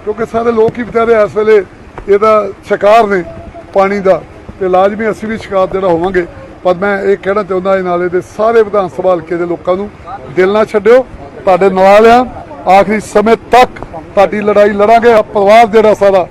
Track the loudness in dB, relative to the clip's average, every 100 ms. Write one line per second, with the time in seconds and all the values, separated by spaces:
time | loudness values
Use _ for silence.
0 | -8 -8 -6 -4 -2 0 -2 -2 -6 -4
1 | 0 2 0 0 2 2 0 -14 -20 -18
2 | -2 0 2 2 -2 -10 -8 -2 2 4
3 | 2 -2 -6 -14 -18 -20 -6 -2 -2 0
4 | 0 -2 -4 -20 -20 -8 -2 0 0 -2
5 | -6 -6 -8 -10 -6 -4 -2 -2 -2 -2
6 | -2 -4 -8 -14 -20 -8 -4 -2 -2 -4
7 | -2 -2 -2 -4 -4 -4 -2 -2 -2 -4
8 | -2 -4 -6 -4 0 2 0 -2 -4 -4
9 | -2 -2 -4 -6 -4 -6 -4 -4 -6 -14
10 | -18 -18 -10 -2 0 0 0 0 4 2
11 | 2 -10 -18 -8 0 2 2 2 4 6
12 | 6 4 2 -8 -18 -12 2 2 2 -2
13 | -2 0 0 -2 2 2 2 -2 -16 -16
14 | -8 0 0 0 -2 2 2 2 2 4
15 | 4 2 0 0 4 4 4 4 2 2
16 | 2 2 -2